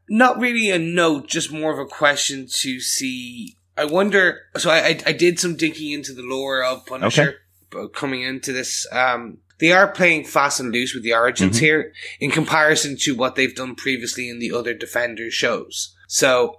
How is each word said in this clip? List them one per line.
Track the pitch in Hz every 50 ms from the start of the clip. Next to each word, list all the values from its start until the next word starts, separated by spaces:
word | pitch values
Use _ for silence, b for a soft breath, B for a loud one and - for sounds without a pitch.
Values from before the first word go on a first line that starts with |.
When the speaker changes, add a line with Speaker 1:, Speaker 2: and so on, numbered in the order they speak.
| _ -
Speaker 1:
Not | 208 226 262 254 254 214
really | 240 247 240 233 226 208
a | 190 175
note, | 165 165 170 175 175 165 156 139 131
just | - - 170 156 -
more | 147 156 156 156 151
of | 135
a | 139
question | 135 - - 156 143 143 - - - 143 135 131 127 - -
to | - 139 131 127
see. | 120 - - - 135 131 127 127 123 123 123 120 110 87 - _ _ _ -
I | - 151
wonder, | 147 151 180 202 214 202 202 185 175 165 - - _ -
so | - - 170
I, | 156 170 - 156
I, | 165 - -
I | 143 160
did | 135 165 175 175 170
some | - 180 170
digging | 131 160 156 151 156 156 147 143
into | 147 139 135 135
the | 123 123
lore | 123 131 131 135 139 135 131 127
of | 127 131 131 -
Punisher, | - 127 131 - 104 - 151 143 143 135 - _ _ _ _ _ - -
Speaker 2:
Okay. | 117 107
Speaker 1:
uh, | 107
coming | - - - 139 131 127 127
into | 131 131 131 123 143 131
this. | 127 127 - - - - - -
Um, | 123 127 131 123 120 120 113 - - _ _ _ -
they | 160 165 175
are | 185 202 196
playing | 202 - 185 175 165 156 135
fast | - - 156 139 143 143 -
and | 131 123 110
loose | 120 123 127 -
with | 131 107
the | 117 113
origins | 113 117 123 127 - - - 101
Speaker 2:
Mm-hmm. | 117 156
Speaker 1:
here | 151 156 156 - - B B B B B B
in | - 143
comparison | 131 156 156 - 160 160 156 151 160 151 - 147 139 127
to | - 156 135
what | 110 127 127 -
they've | - 131 123 -
done | - 131 127 120
previously | - - 139 135 120 117 117 - 131 127 120
in | 120 120
the | 120 113 -
other | 123 117 120 117
Defenders | 107 117 113 - 120 120 120 113 107 117 113 -
shows. | - - 123 113 95 - - - - - - b b b
So | b - - - 139 127 123 120 110 -